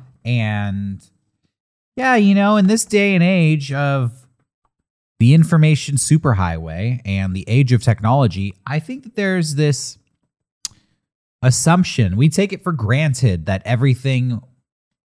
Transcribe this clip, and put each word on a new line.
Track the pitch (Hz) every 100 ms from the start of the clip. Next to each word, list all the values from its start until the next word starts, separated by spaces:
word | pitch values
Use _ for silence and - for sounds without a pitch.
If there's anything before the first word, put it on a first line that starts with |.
| - _
And | 113 123 107 104 101 98 101 98 _ _ _ _ _ _ _ _ _ -
yeah, | 262 240
you | 202
know, | 196 202 214
in | 190
this | 220
day | - 208 202
and | 185
age | 175 185 160 156 139
of | 139 143 139 120 110 _ _ _ _ _ _ _ _ _ -
the | 117
information | 160 160 165 156 147 - 139
superhighway | - 160 147 101 90 82 80 82 113 127
and | - 98 95 92
the | -
age | 120 131
of | 120
technology, | - 110 110 135 120 87 98 - -
I | 147
think | 160 262
that | 226
there's | - 196 185 156
this | 143 147 135 - - _ _ _ _ _ _ - _ _ _ _ _ _ _
assumption. | 127 123 160 180 175 - 98 98
We | 156
take | 185 202
it | 185
for | 185
granted | 156 107 127 156 127 123 87 78
that | 95 -
everything | 120 139 123 135 127 127 117 - _ _ _ _ _ _